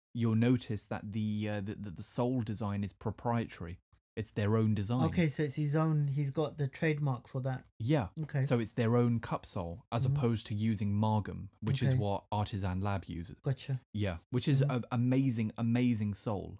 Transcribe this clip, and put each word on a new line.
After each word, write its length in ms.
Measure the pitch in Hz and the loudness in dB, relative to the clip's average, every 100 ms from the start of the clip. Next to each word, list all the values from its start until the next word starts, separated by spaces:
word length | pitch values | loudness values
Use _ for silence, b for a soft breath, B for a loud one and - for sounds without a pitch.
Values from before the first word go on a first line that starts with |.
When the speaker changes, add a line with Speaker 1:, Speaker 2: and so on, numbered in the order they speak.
| _ | _
Speaker 1:
you'll 200 | 120 117 | 0 2
notice 480 | 110 117 127 - 107 | 4 4 4 0 -6
that 280 | - 107 104 | -6 -8 -6
the, 340 | 110 107 104 104 | -4 -2 -2 -2
uh, 140 | 104 | -2
the, 140 | 98 | -4
the, 160 | - 101 | -8 -10
the 120 | 80 | -10
sole 380 | 107 - 123 127 | -8 -2 0 0
design 420 | 110 98 104 101 | -2 -4 -2 -2
is 120 | 101 | -4
proprietary. 840 | - 113 - 120 117 110 - 85 87 _ _ _ - | -4 -8 -4 -2 0 -2 -8 -12 -12 _ _ _ -8
It's 140 | 107 | -6
their 260 | - 104 113 | 0 2 4
own 180 | 110 | 4
design. 300 | 107 101 123 156 | 2 2 2 2
Speaker 2:
Okay, 180 | 151 160 | 4 2
so 160 | 147 | 2
it's 140 | 147 151 | -2 0
his 200 | 147 156 | 0 2
own. 320 | 160 151 143 | 4 2 2
He's 220 | 139 139 | 0 -2
got 260 | 165 147 - | -2 -4 -2
the 120 | 135 | -4
trademark 600 | - 160 147 143 123 - | 0 0 0 0 -2 -4
for 140 | 135 | -6
that. 220 | 131 127 - - | -4 -6 -10 -6
Speaker 1:
Yeah. 280 | 113 151 95 - | 0 2 0 -6
Speaker 2:
Okay. 240 | 151 143 139 | -4 -2 2
Speaker 1:
So 120 | 120 | 2
it's 140 | 110 | 0
their 240 | - 113 120 | 0 2 4
own 240 | 120 117 | 4 2
cup 240 | - 165 | -2 -6
sole, 400 | - 104 85 87 - | -6 -6 -6 -8 -4
as 140 | 120 135 | 0 2
Speaker 2:
Mm-hmm. 100 | 143 | 2
Speaker 1:
opposed 300 | 120 110 - | 2 0 -2
to 80 | |
using 400 | 104 113 104 104 | -2 0 0 0
Margam, 560 | 104 110 107 90 90 92 - | 2 2 2 0 -8 -12 -6
which 220 | 107 135 | -2 2
is 80 | 131 | 2
Speaker 2:
Okay. 60 | 131 | 2
Speaker 1:
what 260 | 101 98 - | 0 -2 -2
Artisan 480 | 107 104 98 95 92 | -2 -2 -2 -2 -2
Lab 240 | 101 98 | -2 -2
uses. 320 | - 82 82 - | -4 -8 -8 -6
Speaker 2:
Gotcha. 400 | 143 131 - 131 _ | -4 -4 -4 -6 _
Speaker 1:
Yeah, 240 | 107 101 85 - | -2 -2 -4 -4
which 180 | 123 - | -2 2
is 140 | 135 | 4
Speaker 2:
Mm-hmm. 80 | 139 | 4
Speaker 1:
an 140 | 127 - | 0 -2
amazing, 640 | 120 123 131 135 113 110 - | 0 2 4 2 0 -2 0
amazing 560 | 117 120 123 110 104 | 0 4 4 2 0
sole. 420 | 98 123 98 85 | -2 -4 -4 -6